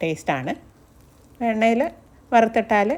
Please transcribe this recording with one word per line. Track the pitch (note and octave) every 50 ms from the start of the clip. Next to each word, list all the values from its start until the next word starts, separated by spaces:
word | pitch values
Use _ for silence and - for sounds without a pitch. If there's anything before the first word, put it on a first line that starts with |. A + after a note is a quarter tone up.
ടേസ്റ്റാണ്. | - E3 D#3+ D#3 - - D3+ C3 B2+ - - E4+ - - - _ _ _ _ _ - _ _ _ _ _ _ - B3 A#3
എണ്ണയിൽ | A3 G#3+ A3 A3+ A#3 A#3 C#4+ E4+ - - - _ _ - - - B3+
വറുത്തിട്ടാൽ | A#3 A3+ A3 A3+ A#3 A3 A3 A3+ G#3 G3+ G#3 C#4+